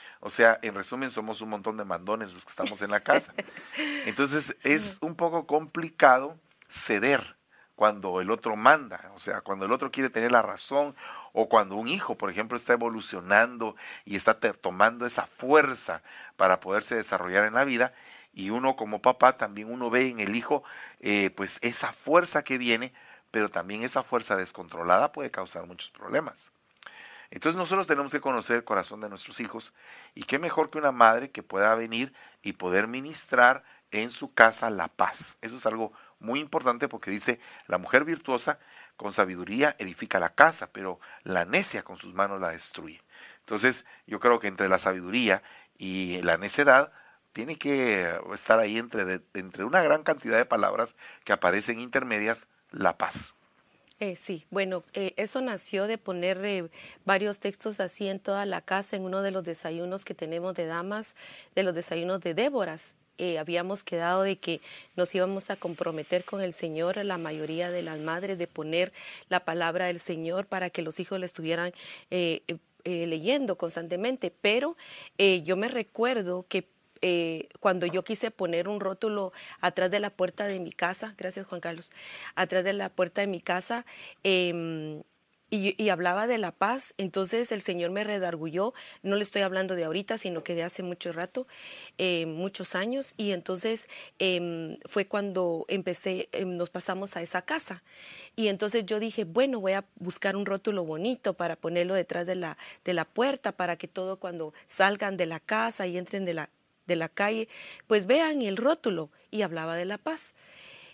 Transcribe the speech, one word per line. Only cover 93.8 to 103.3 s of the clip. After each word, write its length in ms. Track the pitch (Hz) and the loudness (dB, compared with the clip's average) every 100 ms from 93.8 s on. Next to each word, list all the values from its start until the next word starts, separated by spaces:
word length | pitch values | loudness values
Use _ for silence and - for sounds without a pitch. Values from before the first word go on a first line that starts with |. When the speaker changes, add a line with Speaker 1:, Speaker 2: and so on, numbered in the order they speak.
| - - - - | -2 -6 -12 -2
Speaker 2:
em, 580 | 190 180 175 165 160 - | 0 0 -4 -6 -8 -12
fue 220 | - 208 190 | -6 -4 -2
cuando 580 | 208 202 190 175 165 - | -2 -2 -2 -2 -2 -4
empecé, 600 | 190 185 170 196 185 - | -4 0 0 0 -2 -4
em, 220 | 190 185 | -4 -4
nos 140 | 175 175 | -4 -4
pasamos 460 | 180 190 185 196 | 0 -2 0 0
a 80 | 175 | 2
esa 180 | 170 185 | 2 0
casa, 400 | - 311 - 180 _ - - - - | 0 2 2 0 _ -20 -20 -20 -12
y 140 | - 214 | -2 -2
entonces 360 | 196 214 226 | 0 0 0
yo 140 | 185 214 | 0 -4
dije, 240 | 226 220 | -4 -4
"Bueno, 360 | 170 190 269 240 | -2 0 0 0
voy 140 | 190 | -2
a 120 | 196 - | -2 -4
buscar 400 | - 180 - 196 | -8 2 2 2
un 100 | 196 | -2
rótulo 400 | 202 196 220 202 | -2 -4 -2 -4
bonito 480 | 160 156 214 247 202 | -4 -4 -4 -2 -4
para 220 | - 170 | -2 -4
ponerlo 400 | 160 165 175 180 | -4 -2 0 0
detrás 320 | 190 170 175 175 | 0 -2 -4 -4
de 80 | |
la, 220 | 185 165 - - - | -4 -6 -10 -18 -10
de 80 | - | -4
la 120 | 175 | -4
puerta, 480 | 160 - 262 | -2 0 0